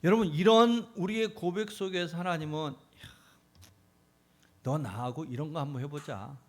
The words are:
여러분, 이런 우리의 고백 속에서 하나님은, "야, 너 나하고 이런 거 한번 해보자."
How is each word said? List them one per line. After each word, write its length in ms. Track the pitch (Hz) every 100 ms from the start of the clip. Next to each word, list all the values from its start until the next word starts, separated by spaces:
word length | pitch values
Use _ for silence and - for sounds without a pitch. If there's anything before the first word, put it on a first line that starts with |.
여러분, 240 | 165 220 196
이런 640 | 147 185 226 233 233 - -
우리의 380 | 185 220 220
고백 380 | 214 175 175 214
속에서 460 | - 190 185 170 165
하나님은, 560 | 180 170 156 151 156
"야, 340 | 139 - - - - _ _ _ _ - _ _ _ _ _ _ _ _ _
너 160 | 131 147
나하고 460 | 127 98 123 127
이런 300 | 156 120 156
거 80 | 160
한번 200 | 143 135
해보자." 560 | 139 147 147 107 101 139